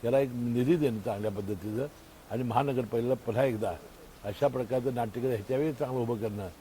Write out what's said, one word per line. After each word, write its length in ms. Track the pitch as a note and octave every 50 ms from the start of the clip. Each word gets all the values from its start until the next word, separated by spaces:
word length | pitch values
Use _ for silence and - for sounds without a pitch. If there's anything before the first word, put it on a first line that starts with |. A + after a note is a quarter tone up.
| -
याला 140 | A#2 B2 C3+
एक 100 | C#3 C3
निधी 460 | A#2+ A#2+ A#2+ A#2+ A#2 A#2+ B2 C3 E3+
देणं 240 | E3+ D3+ C3+ A2+ G#2+
चांगल्या 320 | F#2+ A#2+ G#2+ G2+ G#2 G#2+
पद्धतीचं 560 | G2+ G#2 G2+ G2 G#2+ F#2 F2+ G#2+ G#2+ A2+ C3+ D3 - - - - - - - -
आणि 120 | G#2 A#2 B2+
महानगरपालिकेला 680 | A#2+ A2 A#2+ C#3 C#3+ C3+ A#2+ B2+ G#2 G#2+ A#2 A#2 A#2+ C3
पुन्हा 300 | A#2 - - A2 A#2 C3+
एकदा 300 | C3+ A#2+ G#2+ G#2+ G2+ E2+ E2 - - - - - - - - -
अशा 240 | G2+ G2+ - C#3+ C#3+
प्रकारचं 480 | B2+ C3 B2 G2+ B2+ B2+ A#2+ C3+ B2
नाट्यगृह 360 | A#2+ A#2 A2 G2 B2+ A#2+ C3
ह्याच्यावेळी 420 | B2 A2 G2 - C3 C3 D3 D#3+ D3
चांगलं 260 | A#2 D3 B2+ B2+ B2+
उभं 160 | A#2+ A2+ A#2+
करणं 320 | A2 G#2+ A2 G#2 G#2 G2+ F#2 - -